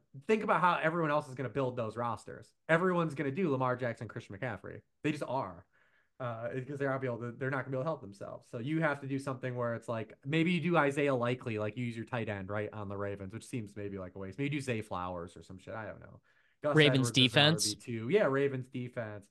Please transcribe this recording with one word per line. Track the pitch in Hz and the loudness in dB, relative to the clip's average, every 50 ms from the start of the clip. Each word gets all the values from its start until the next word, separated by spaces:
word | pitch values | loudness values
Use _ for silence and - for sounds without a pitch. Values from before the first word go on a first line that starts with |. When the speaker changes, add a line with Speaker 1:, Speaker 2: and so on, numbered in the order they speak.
| _ _ - 139 - - | _ _ -20 -8 0 2
Speaker 1:
think | 220 220 208 | 2 2 4
about | 202 208 165 | 2 2 4
how | 165 180 170 143 | 4 4 4 2
everyone | 143 160 160 175 160 151 | 2 0 2 2 2 2
else | 147 151 147 | 2 0 0
is | 139 131 | -2 -6
gonna | 135 135 123 | -6 -6 -4
build | 107 139 135 127 120 | -2 0 0 0 0
those | 123 117 110 107 | -2 -4 -4 -2
rosters. | 113 120 120 113 - - - - - 123 - _ _ _ - | -2 -2 -2 -4 -6 -8 -12 -14 -14 -16 -20 _ _ _ 2
Everyone's | 160 165 185 185 180 175 170 160 139 | 4 4 4 4 2 2 2 0 0
gonna | 135 151 139 135 | -2 -2 -2 0
do | 139 196 160 | 0 2 2
Lamar | 135 123 131 127 123 | 2 2 2 0 0
Jackson, | 117 127 120 113 - 123 | 0 -2 -4 -4 -6 -8
Christian | 107 - 120 - - 104 | -10 -10 -10 -12 -10 -10
McCaffrey. | 95 - 127 107 95 - - 85 - - _ _ _ - | -8 -6 -6 -6 -8 -10 -12 -14 -14 -16 _ _ _ -2
They | 151 | -2
just | 151 147 - | 0 -2 -2
are. | - - 139 120 95 87 87 - _ _ _ _ _ _ _ _ _ _ - | -4 -2 -2 -4 -4 -8 -12 -16 _ _ _ _ _ _ _ _ _ _ -10
Uh, | - 120 117 110 117 120 - | -8 -6 -6 -6 -6 -6 -6
because | 131 127 139 147 139 | -6 -6 -8 -6 -2
they're | 139 135 | -2 0
not | 135 135 | 0 0
be | 127 127 | -2 -4
able | 120 110 | -4 -4
to, | 120 120 117 | -6 -8 -6
they're | 120 135 131 | -4 -4 -2
not | 139 135 127 | -2 -2 -4
gonna | 127 | -4
be | 135 131 | -4 -2
able | 131 | -2
to | 165 | -2
help | 160 143 | -4 -6
themselves. | 131 101 98 - - - - - - - | -8 -12 -14 -12 -12 -12 -12 -14 -14 -12
So | - 123 | -10 -6
you | 113 143 156 160 | -4 -2 0 0
have | 160 151 143 139 | 2 0 0 -2
to | - 131 | -4 -4
do | 139 135 | -4 -4
something | 135 143 131 123 131 127 123 | -2 -4 -4 -4 -4 -4 -4
where | 123 120 117 117 | -2 -2 -2 -2
it's | 113 - - | -4 -4 -4
like, | 120 113 110 - - - - | -4 -4 -4 -8 -12 -12 -4
maybe | 135 156 165 165 170 180 | 0 2 2 4 4 2
you | 175 | 2
do | 147 180 175 | 2 4 4
Isaiah | 165 147 143 139 147 143 143 135 | 4 4 4 4 2 2 2 2
Likely, | 123 120 120 127 123 - 123 113 107 | 2 2 0 0 -2 -2 -4 -2 -2
like, | 107 107 107 | -2 -4 -4
you | 127 123 | -4 -4
use | 120 113 | -4 -4
your | 117 110 | -6 -6
tight | - - 120 110 107 | -6 -4 -4 -4 -4
end, | 104 98 95 95 | -4 -4 -4 -4
right, | 104 107 104 107 - | -4 -4 -4 -4 -6
on | 107 104 98 | -8 -8 -8
the | 101 | -6
Ravens, | 98 101 101 101 98 98 95 101 | -4 -4 -4 -4 -6 -8 -10 -10
which | 113 - | -12 -10
seems | - - 127 107 98 - | -8 -6 -6 -6 -8 -8
maybe | 107 104 101 98 98 | -8 -8 -6 -6 -8
like | 92 92 - | -8 -10 -10
a | 98 | -10
waste. | 98 95 95 - | -10 -8 -6 -4
Maybe | 143 143 143 | -4 -2 -2
you | 151 | -2
do | 135 | -2
Zay | 127 120 110 104 | -2 -4 -4 -4
Flowers | - 101 90 90 92 92 87 85 90 - | -4 -6 -4 -4 -4 -4 -6 -8 -10 -12
or | 85 82 | -16 -18
some | - 95 92 | -18 -18 -16
shit. | - - 101 | -12 -12 -10
I | 110 107 | -10 -10
don't | 98 - 82 | -10 -12 -14
know. | 80 - - - _ _ _ _ _ _ _ _ - | -16 -18 -20 -20 _ _ _ _ _ _ _ _ 0
Gus | 147 147 | 4 8
Speaker 2:
Ravens | 156 151 147 143 135 123 117 | 10 10 10 8 8 4 4
Speaker 1:
Edwards | |
is | 113 | 6
an | 135 127 | 6 6
Speaker 2:
defense. | 127 - 151 143 147 160 160 - 110 | 8 8 8 8 8 6 4 2 0
Speaker 1:
R | 104 | -2
B | - | -4
two. | - - 120 113 110 120 | -6 -6 -6 -4 0 2
Yeah, | 170 214 202 | 4 4 4
Ravens | 143 135 135 143 139 131 131 123 - | 4 4 4 2 2 0 -2 -6 -8
defense. | - 127 123 123 - 127 117 107 104 104 98 _ | -8 -8 -8 -6 -6 -8 -8 -8 -10 -12 -16 _